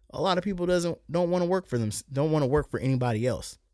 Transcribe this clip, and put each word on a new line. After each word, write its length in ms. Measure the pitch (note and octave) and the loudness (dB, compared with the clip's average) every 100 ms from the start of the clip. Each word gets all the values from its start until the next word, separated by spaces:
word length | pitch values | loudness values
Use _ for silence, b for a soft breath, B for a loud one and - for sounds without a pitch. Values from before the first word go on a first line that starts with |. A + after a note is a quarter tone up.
| b | b
a 100 | - | -4
lot 160 | F3 F3+ | 0 0
of 60 | F3+ | 0
people 200 | F#3 F3 | -2 0
doesn't, 340 | F3+ E3+ D#3+ - | 2 0 -4 -4
don't 200 | D#3+ F3 | -2 2
wanna 140 | F3+ F3 | 2 2
work 220 | F#3 F3+ | 0 0
for 100 | B2 | -2
them, 140 | G#2+ G#2 - | -2 -4 -6
don't 180 | C3+ D#3 | -2 0
wanna 160 | D#3 C3+ | 2 2
work 220 | D3 C#3+ | 2 0
for 100 | - | -2
anybody 480 | C3 C3 B2 A2 B2 | 0 2 2 0 0
else, 300 | A2 - - _ | -2 -6 -16 _